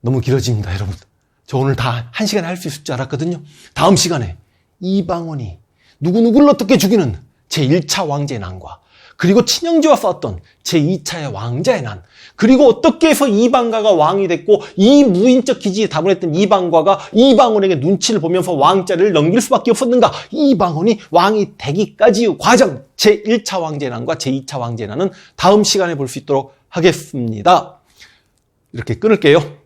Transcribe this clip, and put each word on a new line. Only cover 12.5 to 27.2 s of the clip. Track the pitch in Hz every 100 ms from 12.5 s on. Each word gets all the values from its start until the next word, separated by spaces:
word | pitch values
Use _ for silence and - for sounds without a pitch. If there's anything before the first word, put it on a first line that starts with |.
| 262 285
어떻게 | 220 294 - 330
해서 | 294 277
이방가가 | 202 240 254 233 226 214
왕이 | 180 151 196 190
됐고 | 170 - 208 - -
이 | 202 285
무인적 | 277 175 233 254 254 254
기지에 | 208 190 202
다분했던 | 156 175 190 180 156
이방가가 | 202 202 180 165 160 196 -
이방원에게 | 214 269 233 247 214 190 170
눈치를 | 143 196 - 220
보면서 | 160 185 185
왕자를 | 160 143 190 180 175 208
넘길 | 165 151 220
수밖에 | - 254 -
없었는가, | 214 254 247 226 - -
이방원이 | - 294 226 185 156 196 214 -
왕이 | 165 190 214 196 -
되기까지의 | - 156 208 _ 214 202 233 165
과정, | 196 247 240 131 - -
제 | 214 208
일 | 214 233
차 | 214 190
왕제의 | 160 147 139
난과 | 120 123 127
제 | -
이 | 135 131
차 | 143
왕제의 | 120 113 104
난은 | 113 190 - -
다음 | - 175 208
시간에 | 208 202 180 156
볼 | 131
수 | 139
있도록 | - 139 139 _ _
하겠습니다. | - 170 - - 139